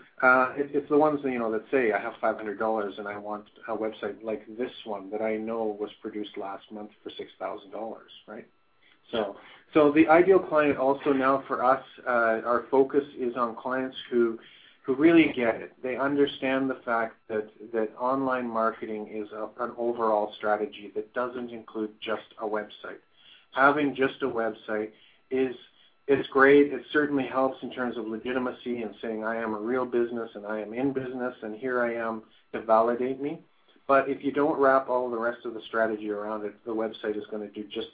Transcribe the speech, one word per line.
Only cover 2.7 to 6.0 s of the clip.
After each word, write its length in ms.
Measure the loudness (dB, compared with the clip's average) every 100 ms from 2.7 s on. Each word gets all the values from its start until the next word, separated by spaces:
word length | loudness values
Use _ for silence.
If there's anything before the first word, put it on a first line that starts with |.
| -2 -4 -8
and 80 | -10
I 120 | -10
want 260 | -10 -12 -12 -16 -8
a 80 | -6
website 460 | -6 -6 -10 -8
like 200 | -8 -8 -8 -8
this 160 | -8 -8
one 260 | -10 -10 -8
that 100 | -6
I 160 | -4 -4
know 400 | -4 -4 -4 -4
was 120 | -8 -10